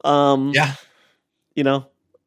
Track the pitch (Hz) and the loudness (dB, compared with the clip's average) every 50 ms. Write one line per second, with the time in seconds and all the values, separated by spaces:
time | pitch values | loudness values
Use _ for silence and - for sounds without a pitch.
0 | - - 147 143 143 139 139 135 135 139 143 139 151 139 139 - - _ _ _ | -2 0 0 2 2 2 2 0 0 -2 0 0 0 -2 -4 -10 -16 _ _ _
1 | _ _ _ _ _ _ _ _ _ _ _ - 143 135 139 139 131 - _ _ | _ _ _ _ _ _ _ _ _ _ _ -2 0 0 0 -2 -4 -10 _ _
2 | _ _ _ _ _ | _ _ _ _ _